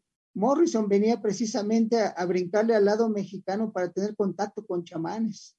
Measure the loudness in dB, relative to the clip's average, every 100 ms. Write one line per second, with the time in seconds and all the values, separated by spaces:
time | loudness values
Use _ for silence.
0 | _ _ _ -2 2 4 2 2 2 2
1 | 4 2 -2 -2 -4 -2 0 2 2 2
2 | 0 -2 -2 -2 0 0 2 4 4 4
3 | 2 0 -4 -8 -6 -4 -4 -4 -4 -2
4 | -4 -2 -2 -2 -6 -6 -6 -6 -6 -8
5 | -6 -4 -4 -6 -16